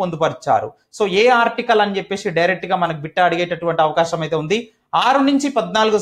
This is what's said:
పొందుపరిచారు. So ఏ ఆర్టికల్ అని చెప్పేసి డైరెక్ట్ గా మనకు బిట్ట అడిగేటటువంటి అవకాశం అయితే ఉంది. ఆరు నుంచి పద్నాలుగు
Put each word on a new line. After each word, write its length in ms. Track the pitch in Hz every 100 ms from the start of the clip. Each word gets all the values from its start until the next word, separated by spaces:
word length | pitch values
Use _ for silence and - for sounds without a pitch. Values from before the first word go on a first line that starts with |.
పొందుపరిచారు. 680 | 180 160 156 - 143 110 107 - _ -
So 60 | 202 185
ఏ 40 | 240 240
ఆర్టికల్ 400 | 233 233 233 214
అని 120 | 208 196
చెప్పేసి 320 | - 196 202 165
డైరెక్ట్ 280 | 175 180 180
గా 60 | 185
మనకు 180 | 170 156
బిట్ట 140 | 156 - 175
అడిగేటటువంటి 520 | 170 175 170 170 160 156
అవకాశం 340 | 156 165 165 156
అయితే 100 | 156
ఉంది. 160 | 156 214 240 _ _ 156 220
ఆరు 140 | 277 269
నుంచి 200 | 277 285 233
పద్నాలుగు 400 | 180 214 220 208